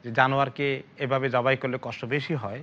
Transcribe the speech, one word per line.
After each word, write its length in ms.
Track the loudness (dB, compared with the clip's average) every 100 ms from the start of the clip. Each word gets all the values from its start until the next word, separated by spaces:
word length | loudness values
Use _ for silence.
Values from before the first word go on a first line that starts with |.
যে 60 | -2 4
জানোয়ারকে 480 | 4 4 0 0 -2 -2 -8 -6
এভাবে 220 | -2 0 2
জবাই 220 | 2 2 2
করলে 160 | 0 -4 -6
কষ্ট 160 | -8 -4
বেশি 200 | -4 -2 -4
হয় 180 | -4 -8